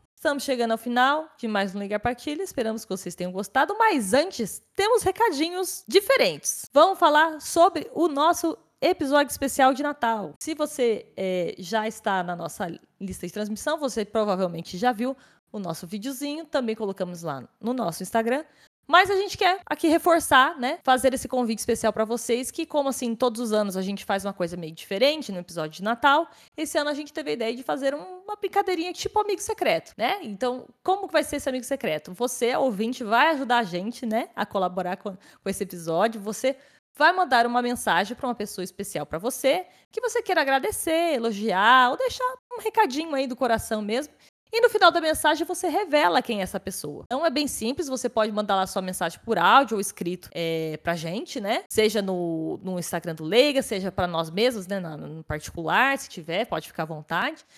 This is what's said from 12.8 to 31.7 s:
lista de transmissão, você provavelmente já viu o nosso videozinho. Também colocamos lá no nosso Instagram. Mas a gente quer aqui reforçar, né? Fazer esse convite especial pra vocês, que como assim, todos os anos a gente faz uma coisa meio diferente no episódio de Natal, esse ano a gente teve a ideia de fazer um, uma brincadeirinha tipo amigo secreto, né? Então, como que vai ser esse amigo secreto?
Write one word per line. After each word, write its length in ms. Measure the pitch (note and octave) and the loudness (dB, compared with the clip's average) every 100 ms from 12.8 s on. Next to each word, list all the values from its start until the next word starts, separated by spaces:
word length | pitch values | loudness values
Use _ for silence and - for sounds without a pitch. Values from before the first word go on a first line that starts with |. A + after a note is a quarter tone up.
| _ - | _ -12
lista 280 | F#3+ F#3 F3 | -10 -8 -8
de 60 | |
transmissão, 440 | G#3 G#3+ G#3+ - D#4+ | -6 -6 -6 -4 -2
você 260 | C#4+ A#3 | -2 -4
provavelmente 720 | G#3 A3+ G#3 F#3 F#3 E3+ E3+ F3+ | -2 0 0 0 -2 -4 -10 -4
já 140 | A#3+ | -2
viu 240 | G#3 B3 C4+ _ _ _ | 0 -4 -6 _ _ _
o 80 | G#3+ | -10
nosso 260 | F#3 D#3+ F3 | -8 -8 -10
videozinho. 600 | G#3 A#3 B3+ C#4+ D4 D#4+ | -10 -8 -8 -6 -8 -4
Também 300 | C#4+ A#3+ A3 | -2 -2 -2
colocamos 460 | G#3 F#3+ F3+ F3 | -4 -4 -6 -8
lá 260 | E3 C3+ - _ | -8 -8 -10 _
no 120 | G#3+ | -6
nosso 280 | B3+ G3 D#3+ | -4 -4 -6
Instagram. 420 | F#3 A3+ A3+ C4 D#4 _ _ _ - | -2 0 0 0 -4 _ _ _ 2
Mas 240 | D#4+ F#4+ | 4 6
a 60 | G4 | 2
gente 220 | G4+ - | 0 0
quer 240 | F#4+ F#4+ - | 2 2 -2
aqui 220 | D4+ E4+ | 0 2
reforçar, 720 | D#4 F4+ E4 - C#4 C4+ E4+ | 4 6 4 6 6 6 2
né? 180 | B3 D4+ | -4 -2
Fazer 300 | - B3+ C4 | 2 4 4
esse 120 | B3 - | 0 -2
convite 300 | B3+ A#3+ A3 | -2 0 -2
especial 340 | - A3 A3 | -2 0 0
pra 100 | G#3+ | 0
vocês, 480 | G#3+ A#3 - A#3+ B3+ | 0 -2 -2 -2 -2
que 140 | - E4 | -6 -2
como 240 | D4+ C#4 | 0 0
assim, 260 | B3+ A#3+ A3+ | -2 -4 0
todos 240 | B3+ A3+ | 0 0
os 140 | A#3+ | -2
anos 240 | G#3+ G#3 F#3 | 0 0 -2
a 40 | |
gente 220 | F#3+ G3 | -4 -6
faz 220 | - G3 G3 | -4 -4 -4
uma 80 | |
coisa 240 | G3 F3 F3+ | -4 -6 -6
meio 160 | E3 | -12
diferente 580 | E3 - G3 C4+ D#4 B3+ | -12 -8 0 2 2 -4
no 80 | F#3 | -10
episódio 380 | F3+ E3+ D#3 D#3 | -8 -8 -8 -6
de 60 | |
Natal, 440 | G3 A#3 C#4+ C#4+ E4 - _ - | -4 2 4 4 2 -8 _ -8
esse 200 | D#4 D#4+ | -4 -2
ano 120 | D4 | -2
a 40 | |
gente 200 | D4 D4+ | -4 -8
teve 160 | - D4 | -8 -6
a 40 | |
ideia 220 | D4 A3+ A#3+ | -4 -4 -4
de 80 | |
fazer 320 | C4+ D4 C4+ C#4+ | -4 -2 -2 -4
um, 240 | F#4 F#4 G4 | -8 -16 -12
uma 100 | G#4 | -8
brincadeirinha 560 | F#4+ G4 G4+ F4+ F4 | -4 0 0 -2 -4
tipo 300 | F4 - - | -6 -4 -2
amigo 200 | G#4 F#4+ | 0 -2
secreto, 520 | - G#4+ C#4+ E3 - - | -4 -2 0 0 -2 -4
né? 200 | A#3 G4+ | -2 -2
Então, 440 | D4 G3 B3+ B3+ - _ | -6 -6 -4 -4 -10 _
como 240 | - G4 F#4+ | -2 -2 0
que 60 | |
vai 100 | D#4+ | 0
ser 140 | D4+ C#4+ | 0 -2
esse 100 | C#4 | -4
amigo 160 | B3+ | -6
secreto? 480 | A#3+ | -4